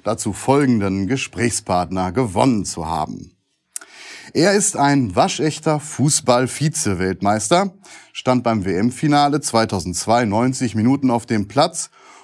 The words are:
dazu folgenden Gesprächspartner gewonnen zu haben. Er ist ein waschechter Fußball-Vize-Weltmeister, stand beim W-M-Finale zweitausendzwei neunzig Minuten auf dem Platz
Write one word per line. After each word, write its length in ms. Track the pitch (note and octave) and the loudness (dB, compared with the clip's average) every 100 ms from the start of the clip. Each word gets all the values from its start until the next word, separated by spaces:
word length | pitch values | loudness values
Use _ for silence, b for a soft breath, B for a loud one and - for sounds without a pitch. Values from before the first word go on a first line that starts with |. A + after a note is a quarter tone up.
dazu 300 | G2+ A2 A2 | -6 -4 -6
folgenden 720 | F#2 - C#3 C#3 A#2 G2 G2 F#2+ | -4 0 2 4 2 0 -2 -2
Gesprächspartner 1040 | C3 - A2 A#2+ - - G#2 F2 F#2+ F2+ | -4 -4 -4 -2 -2 -2 -2 -2 -4 -2
gewonnen 540 | F#2+ B2 F#2+ C3 A2 - | -2 -2 2 2 2 -4
zu 200 | - D#2+ | -8 -6
haben. 440 | D#2+ D2 G#1 - _ _ _ _ B B B B B B | -4 -6 -8 -16 _ _ _ _ B B B B B B
Er 200 | A#2+ F#3 | 2 4
ist 240 | G3+ G3+ - | 4 0 2
ein 360 | C#3 C#3+ A#2 | 2 4 2
waschechter 640 | F2+ F3+ - D3+ - D#3+ D3+ | 2 2 2 -2 -2 -2 -2
Fußball-Vize-Weltmeister, 2000 | - - C#3+ - - A#2+ B2+ - D3+ - G#2 F2+ F#2+ F#2 G2+ A2 - E3+ G3 - B B B | -4 -2 0 2 2 2 2 0 -2 -2 -2 0 -2 0 0 0 2 2 0 -6 B B B
stand 300 | - - B2 | -6 0 0
beim 200 | A#2+ A2 | 2 0
W-M-Finale 800 | F#2+ F#2 A#2 B2 D3+ D3 C#3+ D3 | 0 0 0 0 0 4 2 0
zweitausendzwei 840 | - A2+ A2+ G2 E2+ E2+ - A#2+ | 0 0 0 -2 -4 -6 0 2
neunzig 500 | A2+ G#2 B2 C3 B2 | 2 2 0 0 -4
Minuten 360 | G#2+ A#2 C#3 C3 | 0 2 2 2
auf 160 | A#2 - | 0 0
dem 220 | A2+ G2+ | -4 0
Platz 420 | C3+ E3+ - - B B B | 0 0 -2 -12 B B B